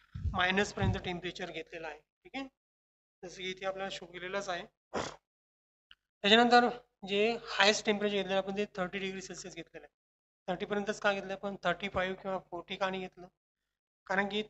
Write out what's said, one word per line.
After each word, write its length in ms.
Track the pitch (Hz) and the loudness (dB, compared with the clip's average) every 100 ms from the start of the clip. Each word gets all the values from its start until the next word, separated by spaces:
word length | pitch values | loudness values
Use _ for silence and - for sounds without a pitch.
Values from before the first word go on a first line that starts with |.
| _ - - | _ -6 -2
मायनसपर्यंत 640 | 190 180 190 202 - 190 190 | 2 4 4 2 2 2 2
temperature 460 | 190 175 175 160 180 | -2 -4 -6 -6 -8
घेतलेलं 360 | 160 160 175 160 | -8 -10 -10 -12
आहे. 120 | 151 | -12
ठीक 380 | _ _ - 262 | _ _ -12 -10
आहे, 80 | 269 - _ _ _ _ _ _ | -10 -14 _ _ _ _ _ _
जसं 200 | 180 196 | -14 -8
की 80 | 185 | -6
इथे 160 | 185 190 | -4 -4
आपल्याला 240 | 190 196 | -4 -6
शो 140 | - 170 | -6 -10
केलेलंच 420 | 175 180 196 190 | -10 -6 -4 -4
आहे. 160 | 175 220 _ _ | -6 -8 _ _
त्याच्यानंतर 1700 | - - - _ _ _ _ _ _ _ - _ _ 202 226 240 240 240 - - _ 190 | -6 -6 -8 _ _ _ _ _ _ _ -20 _ _ 6 8 10 8 6 2 -10 _ -2
जे 220 | 202 214 226 - | 2 2 0 -2
highest 360 | - 196 214 220 | 4 6 6 2
temperature 300 | 202 208 202 | 0 0 0
घेतलेलं 220 | 185 196 | 0 0
आपण 180 | 190 196 | 0 -2
ते 80 | 208 - | -4 -4
thirty 220 | 180 196 | -4 -4
degree 220 | 190 190 | -6 -6
celsius 320 | 180 170 185 | -8 -12 -12
घेतलेलं 320 | 170 160 156 147 | -12 -14 -16 -20
आहे. 80 | _ _ _ _ _ - | _ _ _ _ _ -6
थर्टीपर्यंतच 520 | 180 208 208 202 208 | -4 -2 -2 -2 0
का 120 | 208 | 0
घेतलं 200 | 196 190 | 0 -2
आपण, 240 | 196 202 196 | -6 -6 -4
थर्टी 240 | 180 170 202 | -2 -2 -2
फाईव्ह 280 | 190 185 185 | -2 -2 -4
किंवा 160 | 196 185 - | -4 -6 -6
फोर्टी 260 | 175 - 185 | -12 -8 -4
का 140 | 190 | -2
नाही 120 | 190 | -2
घेतलं? 240 | 185 - 180 _ _ _ _ _ _ _ - | -8 -12 -20 _ _ _ _ _ _ _ -2
कारण 220 | 190 202 | 0 0
की 140 | 208 | -2